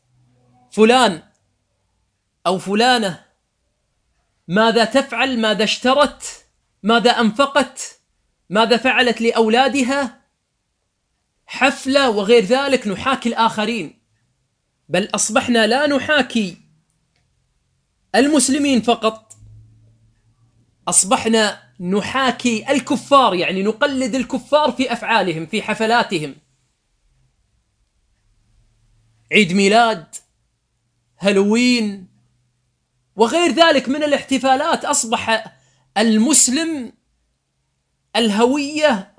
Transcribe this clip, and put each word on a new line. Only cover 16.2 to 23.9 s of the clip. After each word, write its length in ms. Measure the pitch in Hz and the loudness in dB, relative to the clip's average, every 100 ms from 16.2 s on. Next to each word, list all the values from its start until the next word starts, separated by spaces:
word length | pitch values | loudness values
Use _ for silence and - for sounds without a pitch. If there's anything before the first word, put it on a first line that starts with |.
| 262 233 190 - _ _ _ _ _ _ _ _ _ _ _ _ _ _ _ | 0 -2 -4 -8 _ _ _ _ _ _ _ _ _ _ _ _ _ _ _
المسلمين 680 | 214 285 302 254 285 285 247 | 0 2 2 0 0 0 0
فقط، 500 | - 226 220 220 _ - - - - _ _ _ _ _ _ _ _ _ _ _ - | 0 -2 -2 -6 _ -20 -20 -20 -20 _ _ _ _ _ _ _ _ _ _ _ -4
أصبحنا 840 | 175 190 247 226 226 208 - _ - | -2 0 -2 0 0 0 -4 _ -12
نحاكي 920 | 180 196 - 262 262 247 240 220 - | -4 -4 -4 -2 -2 -2 -2 -4 -2
الكفار، 640 | 285 - 277 - 277 233 | -4 -2 -6 2 4 4
يعني 280 | 185 151 190 | 0 -2 -2
نقلد 520 | 202 214 294 | -2 0 -2